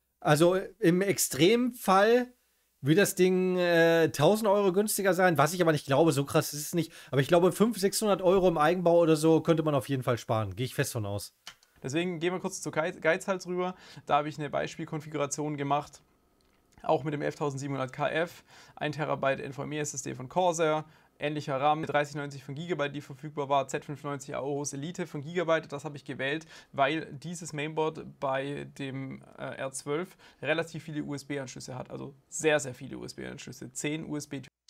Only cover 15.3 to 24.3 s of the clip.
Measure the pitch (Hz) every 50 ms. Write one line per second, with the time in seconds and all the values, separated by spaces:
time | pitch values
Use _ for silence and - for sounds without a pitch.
15.3 | - - 147 151 151 139 143 143 139 147 147 - - - _ _ _ _ _ _
16.3 | _ _ _ _ _ _ _ _ _ - - - 160 151 131 156 147 147 147 147
17.3 | 147 - 160 143 135 135 139 139 139 135 131 131 131 - 147 127 120 156 170 175
18.3 | - - - _ - - - - _ - - 151 143 147 151 139 143 139 139 135
19.3 | 135 - - 139 131 143 139 135 147 151 147 143 - 131 - 139 127 127 127 131
20.3 | - 180 185 180 165 160 160 156 156 156 151 - - _ _ _ _ _ - 147
21.3 | 151 151 143 156 135 131 139 151 151 156 156 143 143 147 147 139 143 151 143 143
22.3 | 139 139 - - 139 147 175 170 175 147 143 143 139 143 139 - 143 - - 151
23.3 | 147 147 139 131 143 139 135 - - 147 147 - 147 131 - 143 143 139 - -